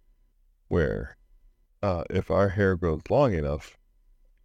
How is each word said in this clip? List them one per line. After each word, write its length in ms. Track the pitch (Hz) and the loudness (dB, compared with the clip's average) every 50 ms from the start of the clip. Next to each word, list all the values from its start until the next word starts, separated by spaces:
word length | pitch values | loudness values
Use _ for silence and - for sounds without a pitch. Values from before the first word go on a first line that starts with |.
| _ _ _ _ _ _ _ _ _ _ _ _ _ - | _ _ _ _ _ _ _ _ _ _ _ _ _ -2
where, 500 | 95 87 78 62 50 52 57 - - _ _ _ _ _ _ - _ _ _ _ _ _ | 0 0 2 0 0 -4 -8 -10 -14 _ _ _ _ _ _ -20 _ _ _ _ _ _
uh, 220 | - 101 90 82 - - | -2 -2 -2 -2 -4 -4
if 180 | - 95 - - | -2 -2 -2 0
our 200 | 92 92 101 98 | 2 2 2 2
hair 260 | 87 107 101 95 92 | 2 2 2 2 2
grows 260 | 82 90 82 78 78 - - | 2 0 0 -2 -2 -2 0
long 240 | 98 135 147 123 95 | 2 2 2 2 0
enough, 420 | 80 73 71 73 - - - - _ _ _ _ _ _ _ _ _ _ _ _ _ | -2 -2 -4 -4 -6 -8 -12 -20 _ _ _ _ _ _ _ _ _ _ _ _ _